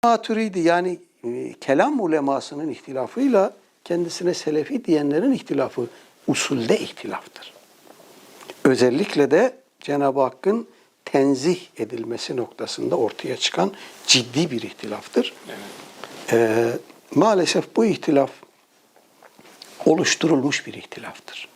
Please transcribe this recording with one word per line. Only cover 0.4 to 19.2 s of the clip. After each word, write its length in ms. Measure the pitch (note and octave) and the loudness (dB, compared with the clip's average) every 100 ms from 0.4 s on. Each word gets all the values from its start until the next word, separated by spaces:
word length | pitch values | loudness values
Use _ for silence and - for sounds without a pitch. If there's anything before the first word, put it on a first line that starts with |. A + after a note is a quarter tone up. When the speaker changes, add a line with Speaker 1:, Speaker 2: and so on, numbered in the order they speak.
| A3 F#3 | -2 2
Speaker 1:
yani, 380 | D#3+ F3 F3+ E3+ _ _ | 2 2 0 -6 _ _
e, 300 | A#2+ B2+ B2+ A#2 | -8 -8 -8 -10
kelam 400 | - C#3 A3+ D4 | 0 2 4 2
ulemasının 720 | F#3 D#3 C#3 C#3 - D3 D#3 | 2 2 2 -2 -4 -8 -8
ihtilafıyla 800 | A#2+ - C3+ B2 - C#4 A3+ G3 - _ _ | -8 -8 -6 -6 0 2 4 2 -2 _ _
kendisine 500 | - F3 E3+ - F3 | -4 -2 -2 -2 -2
Selefi 500 | E3+ - D3+ C#3+ C4+ | -2 -2 -2 -2 -4
diyenlerin 480 | - D#3 C#3+ D3 B3 | 2 2 2 2 2
ihtilafı 540 | A#3 - C#3+ B2+ - A#2+ - - _ - | 0 0 -2 -2 -4 -6 -8 -20 _ -2
usulde 500 | C3+ - C#3 A#2 - | -2 0 -2 2 0
ihtilaftır. 760 | - - - - - - - - _ _ - - - - - - - - | 0 -10 -10 -10 -12 -20 -20 -20 _ _ -20 -20 -20 -20 -20 -20 -20 -2
Özellikle 640 | C#3+ B2+ B2 B2+ G3+ D3 C#3 | 0 4 4 2 -2 2 4
de 260 | D#3 B3+ - _ _ | 4 4 -2 _ _
Cenab-ı 400 | - C#3+ C#3 C3+ | -6 0 0 2
Hakk'ın 480 | C3 - F#3+ A3+ A#3 _ _ _ | 0 0 -2 -2 -4 _ _ _
tenzih 560 | - C#3+ C#3 C3+ D3 F3+ - - | -2 2 4 4 0 -2 -4 -10
edilmesi 580 | A2 A#2 A#2 A#2 - C3+ | -8 -8 -8 -8 -6 -6
noktasında 600 | A2+ - A2+ - A#2+ - | -6 -8 -10 -6 -2 0
ortaya 400 | G#2+ - - C3 | -2 -4 -8 -4
çıkan 360 | - - - - - - - | -4 0 -2 -2 -20 -16 0
ciddi 440 | C3+ A#2+ B2 E3+ | 0 2 -2 0
bir 120 | A#2+ | -2
ihtilaftır. 720 | - - A2 G#2 - - - - - | -8 -12 -10 -10 -2 -2 -2 -6 -16
Speaker 2:
Evet. 100 | - G2+ - - - - - - | -16 -16 -18 -20 -18 -18 -14 0
Speaker 1:
Ee, 340 | A2+ A2+ A2+ A#2 B2 - - _ | 2 4 2 0 -2 -10 -20 _
maalesef 600 | C#3 G#3 G3+ E3 F#3 - - | 2 4 4 2 0 -2 2
bu 80 | |
ihtilaf 460 | A3+ - - C#3 C3+ - - _ _ _ _ _ _ _ | 2 2 2 2 2 -4 -20 _ _ _ _ _ _ _